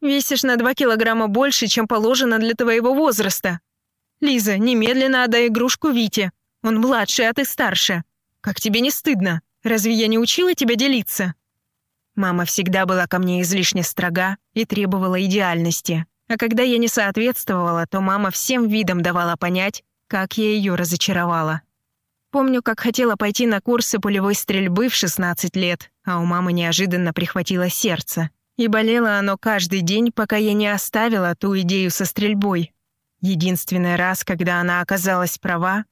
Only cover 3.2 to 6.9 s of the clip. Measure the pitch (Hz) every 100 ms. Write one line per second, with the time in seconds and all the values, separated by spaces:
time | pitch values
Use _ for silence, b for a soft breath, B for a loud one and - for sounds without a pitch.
3.2 | 196 - 190 170 _ _ _ _ _ _
4.2 | 294 254 208 196 226 240 220 262 262 254
5.2 | 247 233 240 220 247 - 320 240 220 -
6.2 | 190 - _ _ 220 226 240